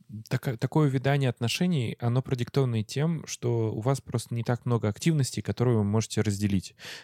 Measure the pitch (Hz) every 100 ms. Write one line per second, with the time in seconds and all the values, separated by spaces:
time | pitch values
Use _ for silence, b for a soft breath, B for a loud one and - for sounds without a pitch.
0 | - 107 - 131 143 - 127 156 147 131
1 | 139 143 131 - 117 - 180 156 110 -
2 | 120 127 - 123 117 139 127 113 107 135
3 | 160 160 - - 120 117 110 110 127 135
4 | - 120 - 120 113 120 120 117 104 -
5 | 165 156 123 107 - - 123 110 101 110
6 | - 107 104 98 104 95 - B B B